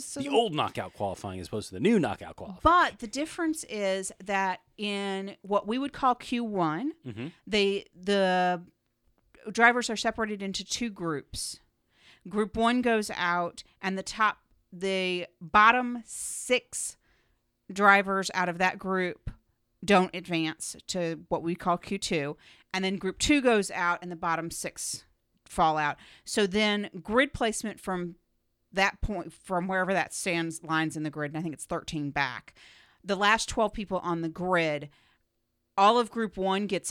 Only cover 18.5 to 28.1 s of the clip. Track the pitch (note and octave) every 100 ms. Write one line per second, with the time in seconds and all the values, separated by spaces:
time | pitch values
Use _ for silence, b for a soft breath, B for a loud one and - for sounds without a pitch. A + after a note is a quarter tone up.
18.5 | E3+ F#3 G3 F#3+ F#3 F3+ - - - _
19.5 | _ _ _ E3+ G3 F#3 F3+ F3 E3 D#3+
20.5 | - - D#3 - F#3 E3 D#3+ F3 E3 E3
21.5 | F3+ F#3 F3 - G3 - E3+ C#3+ C#3+ b
22.5 | b _ F#3+ F#3+ G3 F#3+ - - D4 B3
23.5 | G#3+ F#3+ - F3 F3 F3+ E3+ F3 E3 E3
24.5 | - F3 - - - - _ _ _ -
25.5 | - E3 D#3 D3 C#3 B B - - G3+
26.5 | G3+ G#3+ G#3 G#3 F#3 D#3+ A3+ C#4+ - A3+
27.5 | G#3+ G#3+ - - F3+ F3